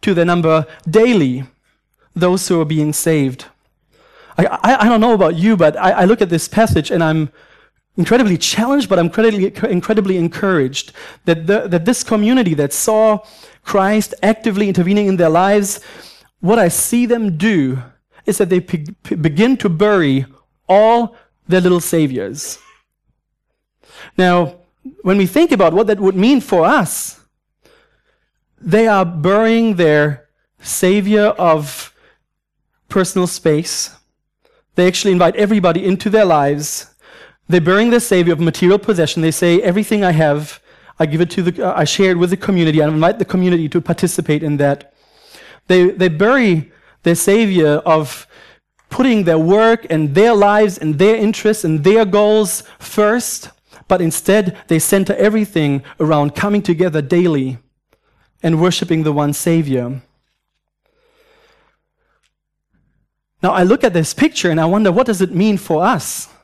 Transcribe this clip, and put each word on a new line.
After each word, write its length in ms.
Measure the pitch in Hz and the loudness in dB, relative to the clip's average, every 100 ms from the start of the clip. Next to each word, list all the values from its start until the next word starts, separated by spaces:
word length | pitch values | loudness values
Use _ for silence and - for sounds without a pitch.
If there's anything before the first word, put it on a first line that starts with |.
to 120 | - | -2
their 100 | 175 | 0
number 400 | 170 175 160 160 151 - - | 0 0 2 0 -2 -10 -2
daily 540 | 190 233 226 135 127 131 _ _ _ _ _ _ | 2 2 2 0 -4 -10 _ _ _ _ _ _
those 320 | - 180 185 - | -2 0 0 -2
who 120 | 170 | -2
were 60 | |
being 280 | 151 156 151 | 0 -2 -2
saved. 540 | 143 - 156 135 127 - _ _ _ _ _ _ _ - - | -2 -2 0 -2 -6 -18 _ _ _ _ _ _ _ -14 -2
I, 80 | 175 | -2
I, 380 | - 196 262 | 0 0 2
I 40 | 214 | 2
don't 120 | 226 | 2
know 120 | 233 | 2
about 220 | 220 170 | 2 2
you, 220 | 165 196 214 | 2 0 2
but 200 | 156 151 | 2 2
I, 140 | 185 | -2
I 140 | - | 2
look 180 | 185 233 | 2 2
at 80 | 190 | 0
this 160 | 170 - | -2 -4
passage 460 | - 220 165 147 | 0 0 0 -2
and 100 | 170 | -2
I'm 280 | 165 160 151 _ _ _ _ _ _ - | 0 0 -4 _ _ _ _ _ _ -6
incredibly 420 | 170 233 220 170 | 0 2 2 0
challenged, 500 | - - 233 285 202 | -2 -2 -2 -2 0
but 100 | 185 | 0
I'm 80 | 170 | 0
incredibly, 400 | 196 226 208 190 - 226 | 0 0 0 -4 -4 -4
incredibly 480 | 180 175 220 196 185 | -4 -2 -2 0 -2
encouraged 760 | 165 - 202 180 131 135 - - - - | -2 -4 -2 0 -2 -6 -14 -18 -20 -10
that 220 | - 165 160 | -4 -4 0
the, 200 | 208 202 | -2 0
that 180 | 175 | -2
this 200 | 170 247 | -2 -4
community 500 | - 220 208 262 202 | -2 -2 0 0 0
that 180 | 151 143 | -2 -4
saw 460 | - - 214 220 214 - - - _ | -4 -2 2 2 0 -6 -20 -20 _
Christ 500 | - 202 190 214 202 - | -4 0 0 0 -4 -4
actively 460 | 196 220 233 196 208 | -2 -2 -2 -2 -2
intervening 400 | 185 175 202 202 | 0 0 0 0
in 80 | 190 | 2
their 140 | 165 | 2
lives, 500 | 160 190 208 196 - - - - - _ _ | 2 2 0 -2 -8 -16 -20 -20 -20 _ _
what 180 | 175 233 | 0 2
I 100 | 180 | 2
see 380 | - - 240 240 | 0 -2 0 0
them 300 | 233 214 160 | 0 -2 -2
do 460 | 208 196 135 131 123 _ _ _ | 0 0 0 -4 -10 _ _ _
is 140 | - 196 | -6 -2
that 120 | 175 | 0
they 100 | 185 | 0
pe-, 240 | 180 170 151 - | -2 -8 -8 -16
pe-, 140 | - 175 | -10 -4
begin 400 | 156 147 226 269 | -2 0 0 2
to 100 | 208 | -2
bury 580 | 160 208 202 151 135 131 _ _ _ _ | 0 0 2 0 -2 -4 _ _ _ _
all 480 | 190 220 233 226 - _ _ - | 4 4 2 0 -8 _ _ -2
their 120 | 185 | 0
little 200 | 180 175 | 2 0
saviors. 760 | - 165 147 127 98 139 - - _ _ _ _ _ _ _ _ _ _ _ _ _ - - - | 0 -2 -2 -2 -8 -10 -14 -16 _ _ _ _ _ _ _ _ _ _ _ _ _ -20 -12 0
Now, 420 | 185 180 165 - _ _ - - | 2 2 0 -6 _ _ -20 -8
when 140 | 190 196 | -2 0
we 100 | 185 | 0
think 240 | 285 330 | 2 2
about 220 | 240 175 | 2 2
what 160 | 165 214 | 2 0
that 100 | 202 | 0
would 160 | 196 | 0
mean 260 | 190 214 277 | 0 2 2
for 240 | - 180 | 0 0
us, 540 | 165 285 180 - - - _ _ _ _ _ _ _ _ _ _ _ _ _ _ | 2 0 -2 -6 -12 -16 _ _ _ _ _ _ _ _ _ _ _ _ _ _
they 260 | 180 202 226 | -2 2 4
are 180 | 202 | 2
burying 680 | 180 175 160 202 226 226 226 | 0 -2 0 2 2 2 0
their 540 | 185 165 151 147 139 _ _ _ _ | 2 2 4 2 -2 _ _ _ _
savior 640 | - - 185 202 196 208 | -12 -2 0 2 2 2
of 680 | 208 - 175 160 147 - - _ _ _ _ _ _ _ _ _ _ | 2 2 2 0 -2 -12 -18 _ _ _ _ _ _ _ _ _ _
personal 380 | 202 180 196 180 | -4 -2 -2 -4
space. 640 | - 165 151 165 - - _ _ _ _ _ _ _ _ - | -2 -2 0 -2 -8 -10 _ _ _ _ _ _ _ _ 0
They 100 | 180 | 0
actually 240 | 180 202 | 0 0
invite 240 | 180 170 | 2 2
everybody 500 | - 208 214 180 165 | 2 0 2 0 0
into 240 | 190 185 214 | -2 -2 0
their 160 | 220 | 2
lives. 680 | 196 156 143 147 151 - - _ _ - - _ _ | 2 2 0 -2 -6 -12 -14 _ _ -20 -20 _ _
They're 120 | 175 | 0
burying 300 | 160 190 233 | 2 2 2
their 100 | 233 | 0
savior 320 | 240 185 175 | 2 0 2
of 60 | 160 | 0
material 400 | 170 - 180 202 | -2 0 2 2
possession. 440 | 202 185 156 - | 0 0 0 0
They 100 | 160 | -2
say, 280 | 156 175 170 | 0 2 2
"Everything 440 | 220 180 208 208 | 2 -2 -2 0
I 80 | 190 | 0
have, 480 | 160 156 147 151 - _ _ _ - | 2 2 0 -6 -16 _ _ _ -4
I 60 | 160 | -2
give 140 | 156 | 0
it 100 | 175 | -2
to 120 | - | -2
the, 260 | 175 180 180 | -4 -2 -4
uh, 60 | 185 | -2
I 80 | |
share 280 | 151 - 190 | -2 0 0
it 60 | 180 | 2
with 120 | 175 | 0
the 60 | 190 | -2
community. 440 | - 190 160 156 | -2 0 2 2
I 80 | 151 | 0
invite 300 | 156 165 220 | 2 0 0
the 60 | |
community 440 | - 185 180 175 156 | -4 -2 0 0 -2
to 120 | 175 | -4
participate 640 | - 170 180 - 160 151 | -4 -4 -2 -4 -4 -2
in 140 | 151 147 | -2 0
that." 380 | 143 143 - _ _ _ _ - - - _ | 0 -2 -8 _ _ _ _ -20 -20 -20 _
They, 240 | 185 180 | 2 2
they 180 | 190 185 | 2 -2
bury 640 | 156 202 269 226 165 143 _ _ _ | 0 0 2 2 0 -4 _ _ _
their 140 | 170 170 | -2 0
savior 680 | - 202 220 185 156 147 | 2 2 2 2 2 0
of 420 | - 156 139 - - - - _ _ _ _ | 2 0 0 -12 -20 -20 -20 _ _ _ _
putting 360 | - 262 226 | -2 0 2
their 140 | 170 160 | 2 0
work 460 | 160 202 226 226 - | 2 4 4 2 -2
and 240 | 156 151 | -2 0
their 200 | 143 220 | 2 4
lives 440 | 214 202 208 214 180 | 4 4 4 0 -2
and 180 | 156 147 | -6 0
their 180 | 196 220 | 2 2
interests 480 | 214 214 214 214 | 0 0 -2 -2
and 200 | 165 156 | -2 0
their 200 | 151 220 | 2 2
goals 580 | 214 208 208 214 196 - - - | 2 2 2 2 0 -6 -12 -20
first, 720 | - - 208 240 - - - _ _ - _ | -8 0 0 0 -4 -12 -16 _ _ -20 _
but 120 | 185 | -2
instead 560 | 165 - - 208 185 - - | 0 -2 0 0 0 -6 -4
they 140 | 160 | -2
center 340 | - 196 190 | 0 0 0
everything 680 | 196 208 220 208 165 147 139 - - | 0 0 0 -2 -2 -2 -2 -6 -4
around 340 | 156 151 147 | 0 2 0
coming 280 | - 202 208 | -2 -2 -2
together 380 | 202 165 185 151 | -2 -2 -2 -2
daily 580 | 139 175 180 147 131 123 _ _ _ _ _ _ _ _ | -2 0 0 0 -4 -10 _ _ _ _ _ _ _ _
and 180 | 165 160 | -2 0
worshiping 440 | 180 170 175 160 | 0 0 -2 -2
the 80 | 156 | -2
one 200 | 147 147 | -2 -2
savior. 720 | 143 - 165 147 127 120 131 _ _ _ _ _ _ _ _ _ _ _ _ _ _ _ _ _ _ _ _ _ _ _ _ _ _ _ _ _ _ _ _ _ _ | -4 -2 -2 0 -4 -4 -10 _ _ _ _ _ _ _ _ _ _ _ _ _ _ _ _ _ _ _ _ _ _ _ _ _ _ _ _ _ _ _ _ _ _
Now 100 | 185 | -2
I 100 | 180 | 0
look 220 | 180 240 | 2 2
at 80 | 247 | 0
this 200 | 175 156 | 0 -4
picture 380 | - 311 - 180 | 0 -2 0 -2
and 100 | 160 | 0
I 60 | 160 | 0
wonder, 240 | 202 214 | 2 2
what 160 | 175 254 | 0 0
does 140 | 196 | -2
it 120 | 185 | -2
mean 240 | 175 214 196 | 0 0 0
for 280 | - 156 | -2 -2
us? 440 | 185 214 - - - _ | 0 -2 -6 -12 -14 _